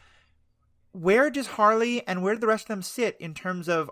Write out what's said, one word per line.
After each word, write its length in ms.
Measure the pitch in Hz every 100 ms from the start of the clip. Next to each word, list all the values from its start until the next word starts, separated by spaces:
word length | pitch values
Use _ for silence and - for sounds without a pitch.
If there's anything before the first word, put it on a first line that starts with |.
| _ _ _ _ _ _ _ _ _
where 380 | 190 170 214 285
does 160 | 262 254
Harley 580 | - 208 220 240 240 208
and 160 | 185
where 100 | 185
do 60 | 220
the 80 | 220
rest 160 | 214
of 40 | -
them 120 | 208
sit 340 | 185 - 226 -
in 160 | 165 151
terms 340 | 185 180 170
of, 220 | 170 151